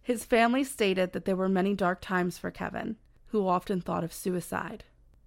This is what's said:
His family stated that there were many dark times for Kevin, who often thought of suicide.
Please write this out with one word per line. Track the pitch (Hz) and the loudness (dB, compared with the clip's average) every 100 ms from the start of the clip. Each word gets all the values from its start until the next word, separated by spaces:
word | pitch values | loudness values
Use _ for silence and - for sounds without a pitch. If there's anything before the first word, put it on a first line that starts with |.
His | - 240 | -2 -4
family | - 233 233 247 | 2 4 6 4
stated | 277 - 208 190 180 | 0 0 2 2 0
that | 196 | -2
there | 185 | -2
were | 185 190 | 0 2
many | 190 190 | 2 2
dark | 196 185 185 | 2 0 0
times | - 185 180 - | -2 0 0 -2
for | - | -8
Kevin, | - 190 - 233 220 - - - | -6 -6 -6 -6 -8 -12 -20 -4
who | 214 185 | 0 2
often | 180 - 190 | 0 0 -4
thought | 175 170 | -2 -4
of | 165 | -4
suicide. | - - 180 170 - - 226 - _ - - | -4 -4 -4 -4 -6 -6 -10 -16 _ -20 -20